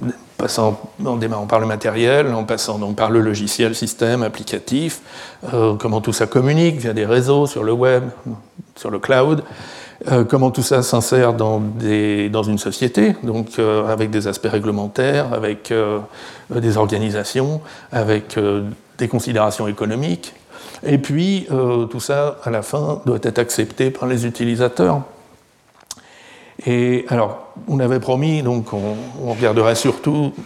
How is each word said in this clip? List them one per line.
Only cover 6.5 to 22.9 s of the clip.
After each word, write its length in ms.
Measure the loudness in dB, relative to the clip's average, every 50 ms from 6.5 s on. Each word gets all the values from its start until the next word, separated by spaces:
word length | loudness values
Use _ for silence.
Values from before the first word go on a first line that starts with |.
| 4 4 4 4 2
via 180 | 0 -2 -2 0
des 100 | 0 2
réseaux, 420 | 4 4 4 4 4 4 4 4
sur 180 | 2 0 -2 0
le 80 | 0
web, 320 | 2 4 4 4 4 4 0 -2 -10 -10 -10 -10 -12 -12 -14 -20 _ -20 -20 _ -16
sur 140 | -10 -8 -6
le 80 | -6 -4
cloud, 460 | 0 2 4 4 4 4 2 0 -2 -8 -14 -18 -16 -16 -16 -18 -18 -20 -16 -8 -2 2
euh, 140 | 2 4 4
comment 260 | 4 4 4 4 2
tout 120 | 2 0
ça 200 | 0 2 2 2
s'insère 520 | 2 2 0 0 2 2 4 4 4 4 2
dans 260 | 2 0 0 0 0
des, 680 | -2 -2 -4 -4 0 0 2 2 2 2 2 0 0 0
dans 140 | 0 0
une 160 | 0 0 0 -2
société, 560 | -2 -4 -4 -2 -2 0 2 4 4 4 2 0
donc, 360 | -2 -4 -2 -2 -4 -4 -2 0
euh, 280 | 2 2 2 2 2 0
avec 220 | 0 0 0 0
des 160 | 0 -2 -2
aspects 220 | -2 -4 -2 -2 -2
réglementaires, 800 | 0 0 0 0 -2 -2 -2 -2 -2 0 0 2 2 0 0 0
avec, 380 | -2 -2 -2 -2 -4 -4 -6 -2
euh, 280 | 0 0 0 0 -2 -4 -6 -8 -16 -18 -20 -18 -20 -20 -12 -6
des 260 | -4 0 0 2 2
organisations, 840 | 2 2 2 2 0 0 -2 -2 -2 -4 -2 -2 -2 0 0 -2 -6 -8 -12 -20 -20 -14 -6
avec, 440 | -2 -2 2 2 2 0 0 -4 -2
euh, 260 | 0 0 2 0 0 -2 -6 -10 -12 -18 _ -6 -4
des 80 | -4
considérations 600 | 0 0 -2 -2 0 2 2 2 2 0 -2 -4 -4
économiques. 640 | -4 -4 -4 -2 -2 -2 -2 -2 -4 -4 -6 -14 -18 -20 -20 _ -20 -20 -20 -18 -16 -8 -2
Et 140 | 2 2 2
puis, 480 | 2 0 -2 0 2 2 0 0 -2 -2
euh, 340 | -2 0 2 2 2 0 0
tout 140 | -2 -6 -8
ça, 380 | -4 -2 0 0 0 -2 -4 -6 -6
à 60 | -4
la 120 | -4 -4
fin, 380 | -4 -4 -4 -4 -2 -2